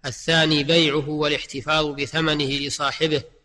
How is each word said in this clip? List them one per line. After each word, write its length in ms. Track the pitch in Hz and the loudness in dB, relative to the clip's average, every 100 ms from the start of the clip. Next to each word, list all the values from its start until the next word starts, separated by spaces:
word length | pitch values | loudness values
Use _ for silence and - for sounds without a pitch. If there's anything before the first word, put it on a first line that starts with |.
| 135 | -10
الثاني 580 | 117 - 165 156 151 | -8 0 2 4 2
بيعه 440 | 143 165 160 147 143 | 4 4 4 2 -2
والاحتفاظ 760 | 151 147 147 - 139 131 156 151 | -2 0 -2 -4 -10 -2 0 0
بثمنه 720 | 143 143 156 160 151 139 139 | -4 -4 -2 0 0 0 -2
لصاحبه 640 | 139 - 143 - 160 151 - _ | -4 -2 -4 0 0 0 -4 _